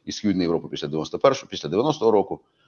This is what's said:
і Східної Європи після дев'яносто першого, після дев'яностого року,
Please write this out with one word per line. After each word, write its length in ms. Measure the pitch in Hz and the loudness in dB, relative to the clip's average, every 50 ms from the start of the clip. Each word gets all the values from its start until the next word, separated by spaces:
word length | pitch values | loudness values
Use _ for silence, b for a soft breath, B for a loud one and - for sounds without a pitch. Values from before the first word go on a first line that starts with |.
| B | B
і 80 | - 92 | -12 -10
Східної 300 | - - 104 98 92 90 | -2 -2 0 0 2 2
Європи 260 | 85 85 78 - 73 | 0 0 -2 -2 -6
після 180 | - 71 80 73 | -8 -8 -8 -6
дев'яносто 300 | 73 78 78 76 - 87 | -4 -4 -4 -4 -2 2
першого, 320 | - 139 135 - - - | 4 4 4 2 -2 -10
після 180 | - 90 - 73 | -12 -10 -6 -2
дев'яностого 420 | 80 98 127 156 147 - 110 113 | 0 0 0 0 0 2 2 4
року, 300 | 107 101 95 - 82 73 - _ _ _ _ | 4 4 2 0 -4 -10 -12 _ _ _ _